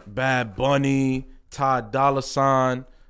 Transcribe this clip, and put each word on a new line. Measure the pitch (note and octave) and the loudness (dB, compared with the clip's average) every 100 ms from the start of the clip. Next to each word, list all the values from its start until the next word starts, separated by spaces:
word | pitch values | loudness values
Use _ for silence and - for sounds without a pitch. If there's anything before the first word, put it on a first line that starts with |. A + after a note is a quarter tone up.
| G2+ | -12
Bad | G#2 C3 B2+ A#2 F#2+ | -4 0 0 -2 -2
Bunny, | C3+ C#3 C#3 C3+ C3+ C3 C3 - - | 2 2 2 2 0 -2 -6 -18 -14
Ty | - C3+ B2+ | -2 0 0
Dolla | G#2+ C3 C#3 C#3 | -2 0 2 0
Sign. | C3 C#3 C3+ C3 C3 B2+ - - | -2 0 2 4 2 -2 -8 -20